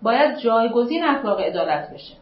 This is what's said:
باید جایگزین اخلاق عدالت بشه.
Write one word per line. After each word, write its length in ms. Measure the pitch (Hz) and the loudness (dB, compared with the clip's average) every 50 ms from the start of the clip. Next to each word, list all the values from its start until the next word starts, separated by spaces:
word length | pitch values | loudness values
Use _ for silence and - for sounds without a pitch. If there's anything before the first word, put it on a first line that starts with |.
باید 360 | 208 226 240 269 302 302 - | -2 0 4 4 4 2 2
جایگزین 640 | - - 233 226 226 226 233 220 240 240 240 311 339 339 | 0 0 2 2 2 2 2 2 0 0 0 0 -2 0
اخلاق 380 | 294 - - - 208 196 190 | 0 0 0 0 -2 -2 0
عدالت 520 | - - - 170 - 165 151 147 - - - | -2 -2 -2 -2 0 0 -2 -2 -4 -8 -14
بشه. 200 | - - - - - | -18 -18 -20 -20 -20